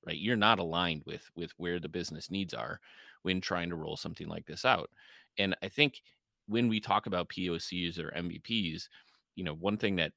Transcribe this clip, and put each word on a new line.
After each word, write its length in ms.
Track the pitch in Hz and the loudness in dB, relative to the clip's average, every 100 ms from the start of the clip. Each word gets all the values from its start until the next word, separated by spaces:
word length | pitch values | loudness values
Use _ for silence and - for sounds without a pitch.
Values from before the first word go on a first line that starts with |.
| - | -6
right? 120 | 80 | -2
You're 200 | 98 120 | 2 6
not 220 | 107 107 | 6 6
aligned 440 | 87 85 87 78 73 | 4 2 2 0 -6
with, 240 | 76 - - | -12 -12 -10
with 160 | 82 - | -10 -6
where 220 | 87 87 | -4 -2
the 100 | 80 | -4
business 420 | 87 87 76 - | -6 -6 -8 -6
needs 220 | 95 92 | -4 -2
are 260 | 60 57 - - - - - | -4 -6 -8 -14 -20 -20 -8
when 180 | 92 92 | -2 0
trying 280 | - 90 85 | 0 -2 -2
to 60 | 82 | -4
roll 220 | 78 76 | -6 -6
something 300 | - - 82 | -8 -8 -8
like 180 | 82 - | -8 -8
this 200 | 78 127 | 0 4
out. 260 | 107 - _ - - _ - | 4 2 _ -20 -20 _ -2
And 180 | 98 87 | 0 0
I 60 | - | -4
think 320 | - 147 - _ _ _ _ - | 4 4 2 _ _ _ _ -2
when 200 | 110 120 | 2 4
we 100 | 110 | 2
talk 280 | 107 101 - | 2 2 2
about 220 | 90 85 | -2 -2
P 200 | - 90 | -2 -2
O 80 | 82 | -2
Cs 420 | - 90 87 85 | -2 -2 -2 -2
or 120 | 78 | -6
M 160 | - 87 | -4 -6
V 100 | 80 | -6
Ps, 500 | - 113 87 78 - - _ _ _ - | -2 -2 0 -4 -10 -18 _ _ _ -6
you 80 | |
know, 120 | 90 78 | -6 -2
one 220 | 92 104 | -2 0
thing 200 | 107 92 | 0 2
that 160 | 78 | 0